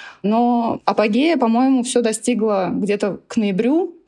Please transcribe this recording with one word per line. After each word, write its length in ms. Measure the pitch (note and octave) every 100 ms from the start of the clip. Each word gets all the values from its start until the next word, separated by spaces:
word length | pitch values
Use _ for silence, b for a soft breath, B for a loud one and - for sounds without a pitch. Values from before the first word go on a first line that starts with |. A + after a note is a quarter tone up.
| B B
Но 580 | G3+ A3 A#3+ A#3+ A#3 -
апогея, 520 | - G#3 G#3+ A3+ D#4+ C#4+
по-моему, 460 | A3+ A3+ C4 C4
все 180 | B3 A#3+
достигло 720 | A#3 A3 - A3 A3 G3 F3+
где-то 460 | F3+ G3 G3+ G3+ - -
к 100 | A#3
ноябрю, 640 | G3+ F#3 A#3 D#4+ F#4 -